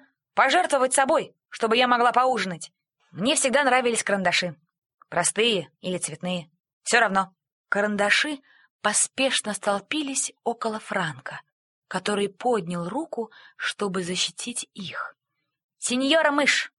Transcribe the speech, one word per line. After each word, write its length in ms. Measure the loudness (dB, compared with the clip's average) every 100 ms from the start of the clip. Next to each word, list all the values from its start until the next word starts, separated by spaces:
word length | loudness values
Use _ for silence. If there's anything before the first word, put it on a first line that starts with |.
| -10 _ _
пожертвовать 580 | 2 4 4 2 2 2
собой, 420 | 2 4 2 0 _ _
чтобы 280 | -4 0 4
я 120 | 4
могла 240 | 4 4
поужинать. 600 | 4 2 2 -2 -6 -12 _ _ _ _
Мне 240 | -4 0 2
всегда 280 | 2 2
нравились 400 | 4 2 2 0
карандаши. 520 | 0 0 2 0 -2 -8 _ _ _ _ _
Простые 640 | -2 0 2 2 2 -4 _
или 160 | -6 -6
цветные. 520 | -6 -8 -6 -6 -8 _ _ _
Всё 180 | 0 2
равно». 320 | 4 2 -2 _ _ _ _
Карандаши 720 | 0 0 0 2 2 0 -6 -10 _ _ _ -2
поспешно 680 | 0 -2 0 0 0 -4
столпились 800 | -4 -2 -2 -2 -6 -4 -4 -6 -6
около 340 | -6 -4 -4 -6
Франка, 600 | -6 -4 -4 -6 -14 -16 -18 _ _ _ _
который 400 | -6 -2 -2 -2
поднял 600 | -2 -2 0 -2 -6 -6
руку, 440 | -6 -6 -8 -8 -12 -20 _
чтобы 480 | -8 -4 -4 -4
защитить 680 | -4 -4 -6 -6 -10 -10 -12
их. 420 | -14 -12 -10 -12 -14 _ _ _ _ _ _
«Сеньора 520 | -4 -2 2 4 4
мышь, 420 | 2 2 0 -2